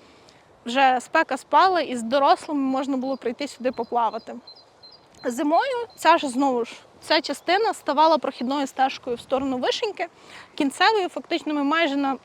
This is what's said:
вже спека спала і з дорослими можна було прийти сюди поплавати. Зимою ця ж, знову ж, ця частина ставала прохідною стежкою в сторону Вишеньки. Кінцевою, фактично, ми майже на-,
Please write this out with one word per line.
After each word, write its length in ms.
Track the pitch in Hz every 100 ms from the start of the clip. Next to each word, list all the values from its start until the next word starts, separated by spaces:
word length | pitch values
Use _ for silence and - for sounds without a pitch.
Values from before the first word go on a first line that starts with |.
| - - - - _ _ 240
вже 320 | 254 262 254
спека 360 | - 320 320 269
спала 440 | - 294 370 349
і 160 | 285 247
з 60 |
дорослими 580 | 226 277 277 359 - 294
можна 360 | 269 262 277 269
було 200 | 262 269
прийти 320 | 233 247 285
сюди 240 | - 247
поплавати. 640 | 247 233 240 220 214 - 240 - - - _ - - _ -
Зимою 640 | - 240 294 339 539 480 466 -
ця 220 | 320 330
ж, 100 | 294
знову 360 | 240 285 247
ж, 80 | 226 - - -
ця 200 | - 320
частина 540 | - 277 - 381 440
ставала 440 | - - 285 320 302
прохідною 480 | 269 - 247 285 269
стежкою 500 | - 269 - - 233
в 40 |
сторону 380 | - 269 269 254
Вишеньки. 480 | 294 466 440 381 339 _ - - -
Кінцевою, 540 | - 285 - 381 440 359
фактично, 460 | - - 339 302
ми 100 | 294
майже 320 | 277 320 330 277
на-, 200 | 277 262